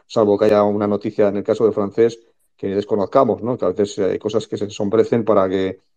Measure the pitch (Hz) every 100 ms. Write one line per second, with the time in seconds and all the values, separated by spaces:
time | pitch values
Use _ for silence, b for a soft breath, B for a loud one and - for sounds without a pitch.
0 | _ 120 104 101 107 104 104 104 104 101
1 | 110 107 104 101 95 107 110 104 98 -
2 | 117 117 b b _ _ 101 98 101 107
3 | 95 135 123 98 113 123 92 90 101 -
4 | 95 98 107 110 - 107 101 - 101 110
5 | 110 120 110 101 95 95 95 95 _